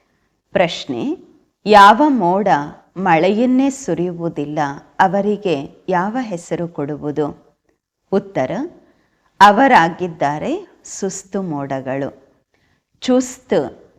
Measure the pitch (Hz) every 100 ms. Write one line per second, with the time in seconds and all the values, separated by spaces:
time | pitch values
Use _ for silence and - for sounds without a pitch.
0 | _ _ _ _ _ - 160 - - 120
1 | 247 359 - _ _ _ - 214 196 220
2 | 302 262 175 190 208 151 147 - _ 170
3 | 190 165 180 208 247 254 269 262 - 160
4 | 180 170 170 165 147 151 143 143 - -
5 | 190 196 202 202 202 147 151 - - 180
6 | 190 240 226 170 - 165 170 170 143 147
7 | 147 143 147 - _ _ _ _ _ _
8 | _ 196 202 160 131 165 330 - _ _
9 | _ _ _ _ 202 202 269 233 165 165
10 | 180 160 143 151 180 359 381 _ - -
11 | 196 - - 202 185 143 139 135 127 139
12 | 139 - _ _ _ _ _ _ _ _
13 | - 254 254 - _ 190 127 - _